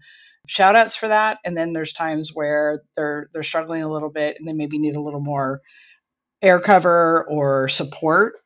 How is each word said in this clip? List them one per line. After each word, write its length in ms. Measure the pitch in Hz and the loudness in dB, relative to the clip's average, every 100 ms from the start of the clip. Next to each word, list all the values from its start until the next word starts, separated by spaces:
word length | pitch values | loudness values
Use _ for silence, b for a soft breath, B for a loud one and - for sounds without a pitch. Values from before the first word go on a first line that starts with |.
| b b b b - | b b b b -10
shout 300 | - 190 220 | 2 6 6
outs 200 | 220 - | 4 -2
for 120 | 220 | 0
that. 300 | 214 220 214 | 2 2 -2
And 120 | 180 170 | -6 -4
then 160 | 165 | -4
there's 200 | 160 156 | -4 -8
times 420 | - 160 156 156 | -6 -6 -4 -6
where 480 | 156 147 151 151 151 _ - | -6 -2 0 0 -4 _ -6
they're, 320 | 151 147 147 | -4 -6 -8
they're 100 | 156 | -10
struggling 400 | 151 160 160 165 | -4 -4 -4 -6
a 80 | 156 | -4
little 200 | 156 151 | -6 -6
bit 260 | 151 151 - | -4 -6 -6
and 80 | 160 | -8
they 60 | |
maybe 260 | 156 147 151 | -6 -4 -4
need 180 | 151 147 | -4 -4
a 40 | |
little 200 | 147 143 | -8 -8
more 420 | 143 139 135 139 b b b b _ _ _ - | -6 -4 -4 -6 b b b b _ _ _ 0
air 180 | 190 180 | 4 4
cover 640 | 180 190 175 170 165 165 - | 6 6 6 4 4 2 0
or 400 | 151 139 135 131 | -2 0 0 0
support, 640 | - 143 - 160 170 226 - | -2 -4 -4 0 2 2 -2